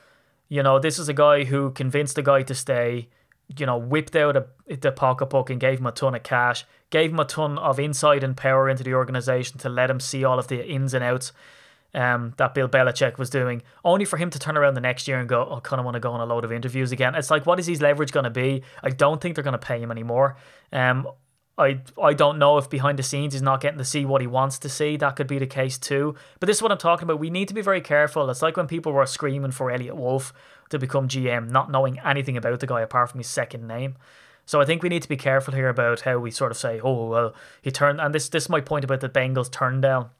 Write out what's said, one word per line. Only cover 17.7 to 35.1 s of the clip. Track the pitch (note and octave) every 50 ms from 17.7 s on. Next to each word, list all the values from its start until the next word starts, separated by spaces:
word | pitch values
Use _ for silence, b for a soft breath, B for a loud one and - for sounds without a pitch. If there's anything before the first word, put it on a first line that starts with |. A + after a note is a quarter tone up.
| F3 C#3
leverage | D3 C#3+ C#3+ D3 D3+ C3+
gonna | - C#3+ A#2+ A#2+
be? | A2+ B2+ B2+ C3+ C#3 C3 C3 B B B B
I | C3
don't | C3 C3+ C#3+ D3 D#3+ D3+
think | - F3 D#3+
they're | D#3 C#3
gonna | C#3 B2+
pay | A#2 - - B2 A#2
him | A#2 A#2
anymore. | A#2 A2+ A2+ A#2 A#2 B2+ C#3 C3+ C3 B B B B B B B B
Um, | C3 B2+ B2+ B2+ C3 C3+ - - _ _ _ _ _ _ _ _
I, | - D3+ C#3 C#3 C3 - - - -
I | F#3+ D3 D3
don't | D3 D3+ C#3+ D3+
know | D3+ C#3+ C#3+ D3
if | C#3+ C3+ -
behind | - C3+ C3 C#3+ D3 C3+
the | C3
scenes | - C#3+ C#3 D3 D3 C#3
he's | C3+
not | C3+ - E3 -
getting | C#3+ C#3+ D#3 D3
to | B2+
see | - - D3 C#3
what | C3+ C#3 C3+
he | B2
wants | A#2+ B2 B2+ C3+ C#3 C3+ -
to | - C#3+
see. | C3+ - D3+ D3+ D3+
That | C#3+ D3 C3+ C3
could | - C3+
be | C3 C#3+ C#3
the | C3
case | C3 - C3+ C3 C3 C3 -
too. | - - C#3+ C#3 C#3+ D3+ C3 B B B B B
But | -
this | G3 G#3+
is | G#3
what | A3+ A3
I'm | G3+
talking | - - E3+ E3+ E3 E3+
about. | E3 D#3+ D3
We | D#3 E3
need | E3+ F#3 G3+
to | G3 G3
be | A3
very | G3 G3+ F#3+ F3
careful. | C#3+ - D3 D3 D3+ C#3+ - D#3+ C#3 C3
It's | B2 - D#3+
like | E3 E3
when | F3+ E3
people | C3+ E3 E3 D#3+ D#3+
were | C#3 C#3 C3
screaming | C3 - - D3+ C#3 C3+ C#3 C#3 C3+
for | C3 - C3 B2
Elliot | B2 B2+ B2 A#2+ -
Wolf | D3+ B2 B2 C3 C3+ C3 - - B B B B B B B
to | -
become | C#3 C3 C3 - C#3 C3+
G | B2+ C3 C3 B2+ B2
M, | A#2+ A#2+ A2+
not | A#2 B2 C3+ C#3+ D3+
knowing | C#3 C3+ C3+ B2+ C3 -
anything | - C#3+ C#3 C#3 C3 C#3 B2+
about | A#2+ A2+ A#2+ B2 A#2+
the | -
guy | B2 B2 A#2
apart | A2+ A2 - B2 B2 A#2+
from | - B2
his | B2 -
second | - C#3 A#2+ - - A#2 A#2
name. | A2+ A2+ A#2+ C3+ C3+ C3 - b b b b b b b b b
So | b - D3
I | C#3
think | C#3+ E3+ E3 F3
we | F3
need | F3 E3+
to | -
be | -